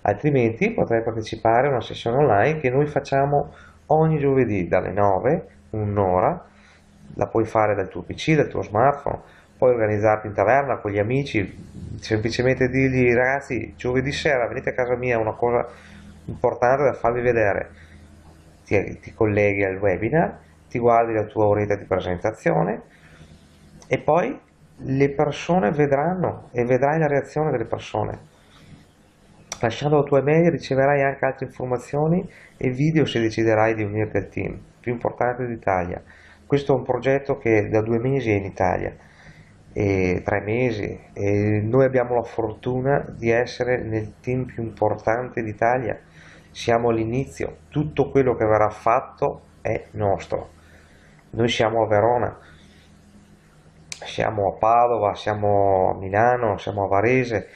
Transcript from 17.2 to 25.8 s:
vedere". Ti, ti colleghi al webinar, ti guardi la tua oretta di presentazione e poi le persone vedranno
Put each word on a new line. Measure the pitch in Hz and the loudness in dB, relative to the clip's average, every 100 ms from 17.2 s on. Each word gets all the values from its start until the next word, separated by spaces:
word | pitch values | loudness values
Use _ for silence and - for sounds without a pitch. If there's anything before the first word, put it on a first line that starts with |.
vedere". | 123 113 104 92 - - - - - - - - - - | 2 2 2 0 -4 -12 -20 -20 -20 -20 -20 -20 -20 -20
Ti, | - 104 - 82 | -2 0 0 -6
ti | - | -10
colleghi | - 107 104 104 98 | -2 0 4 2 2
al | 98 95 | 0 0
webinar, | 101 87 110 156 202 - - - - | 0 0 0 0 0 -4 -20 -20 -10
ti | 123 | 0
guardi | 117 117 117 | 4 4 4
la | 110 | 0
tua | 104 110 104 | -2 2 2
oretta | 104 101 | 2 0
di | 101 | -2
presentazione | 101 92 92 87 107 - 170 160 170 233 - _ - - - - - - - - - | -2 -2 -2 -4 -4 -2 -2 0 0 -4 -12 _ -20 -20 -20 -20 -20 -20 -20 -20 -6
e | 131 | -2
poi | - 160 233 294 - _ - - | 2 2 0 -4 -14 _ -20 -12
le | 127 135 143 | -4 2 2
persone | 143 151 - - 180 202 | 2 -2 -2 -2 0 2
vedranno | 147 | 2